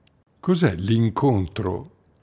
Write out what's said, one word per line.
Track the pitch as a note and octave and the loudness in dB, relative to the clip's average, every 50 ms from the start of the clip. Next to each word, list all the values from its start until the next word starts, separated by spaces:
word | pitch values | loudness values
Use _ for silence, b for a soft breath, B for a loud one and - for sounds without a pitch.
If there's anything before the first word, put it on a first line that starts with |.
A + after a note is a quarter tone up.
| _ _ _ _ _ _ _ _ | _ _ _ _ _ _ _ _
Cos'è | - F3 F#3 E3 F3 A#2 F2+ | -2 0 2 2 2 0 0
l'incontro | E2 F#2+ G2+ A2+ A2+ A#2 A2 - - C#3+ C#3 A#2+ G2 F#2 D#2+ - - G2 F#2 F#2 G#2 C3+ - - _ _ _ _ _ | -2 -2 0 2 2 2 0 0 0 0 2 2 0 0 -2 -6 -6 -6 -4 -6 -6 -8 -14 -20 _ _ _ _ _